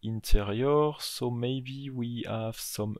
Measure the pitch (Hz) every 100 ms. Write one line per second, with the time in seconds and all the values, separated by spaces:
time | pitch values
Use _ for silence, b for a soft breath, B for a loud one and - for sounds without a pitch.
0 | 113 110 - 104 101 107 139 147 151 147
1 | - - 123 120 120 131 127 135 139 127
2 | 120 117 113 110 113 - - - 107